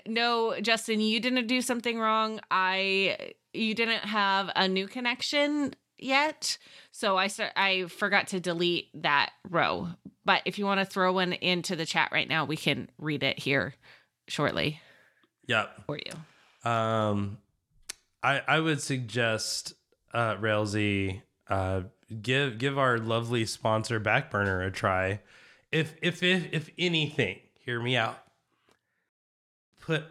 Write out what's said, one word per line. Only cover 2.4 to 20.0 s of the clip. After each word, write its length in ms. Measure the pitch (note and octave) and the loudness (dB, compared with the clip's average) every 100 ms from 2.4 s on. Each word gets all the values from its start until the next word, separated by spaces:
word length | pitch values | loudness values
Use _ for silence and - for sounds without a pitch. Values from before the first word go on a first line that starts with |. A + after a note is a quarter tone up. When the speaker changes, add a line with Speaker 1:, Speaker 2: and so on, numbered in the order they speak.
| - | -2
Speaker 1:
I, 800 | F#3 F#3 F#3+ G3 F#3+ F#3+ - G1+ - _ | 0 2 2 2 2 2 0 -6 -14 _
you 200 | - A3 | -2 -2
didn't 300 | A3 A3+ A3+ | 0 0 0
have 480 | G#3 G#3 G3 G3 F#3 - | -2 0 2 2 0 2
a 120 | F#3+ | 2
new 200 | F#3+ G3 | 2 -2
connection 880 | B3+ A#3+ B3 - D4 D4 D4 C#4 - _ - | -4 -4 -4 -2 2 2 2 -2 -6 _ -12
yet. 600 | B3+ C4+ D4+ D4+ - - - - - | 0 2 2 -2 -6 -6 -10 -20 -20
So 260 | - G#3+ F#3+ | -4 0 2
I 100 | G3 | 0
start, 240 | - G3+ - | -2 -2 2
I 300 | G3 F#3 F3 | 2 2 -2
forgot 420 | - G3+ G3 - | -4 0 2 2
to 120 | F#3+ | -2
delete 500 | F3 E3+ F3 E3+ - - | -2 0 2 0 -4 -4
that 300 | D3+ C#3+ - - - | 2 4 2 -2 -4
row. 380 | E3+ G2+ - F3 F3 - - | 0 2 0 -4 -10 -16 -6
But 180 | - F3+ - | 2 2 2
if 140 | G#3 | -4
you 60 | G3 | -2
wanna 200 | G3 F#3+ | 0 0
throw 280 | G3 F#3 | 0 2
one 180 | F#3 F3+ | 2 0
into 420 | - F3 F3+ E3 E3 | 0 0 0 -2 -4
the 100 | D#3+ | -2
chat 240 | E3+ - | 0 0
right 160 | D#3 - | 0 0
now, 180 | D#3+ C#3 | -2 -2
we 120 | D#3 | -2
can 320 | D#3+ B2+ - - | 0 -2 -4 -8
read 240 | D3+ C#3+ | -6 -2
it 160 | C#3 - | -2 -2
here 340 | B2+ C#3 F2+ - - - _ _ - | -2 0 -2 -8 -20 -20 _ _ -10
shortly. 540 | - C#3+ - D#2 D3+ - - _ _ _ _ - | -2 0 0 -2 -4 -14 -20 _ _ _ _ -2
Speaker 2:
Yep. 380 | A2+ G2+ - - | 0 0 -8 -10
Speaker 1:
For 120 | D3 | -10
you. 720 | - F#3 D#3 _ _ _ A#2 | -10 -14 -16 _ _ _ -2
Speaker 2:
Um, 680 | A#2 A2+ A2 G#2+ G2+ G2+ G2 _ _ _ _ - - _ _ | 0 2 2 2 0 -2 -8 _ _ _ _ -18 -18 _ _
I, 200 | B2+ C3+ - | 0 0 2
I 120 | D3+ | 2
would 220 | D#3+ D3 | 2 0
suggest, 920 | - C3 A2+ A#2 A#2 A2 - - - - _ _ | -2 -4 -2 0 0 0 -2 -6 -8 -16 _ _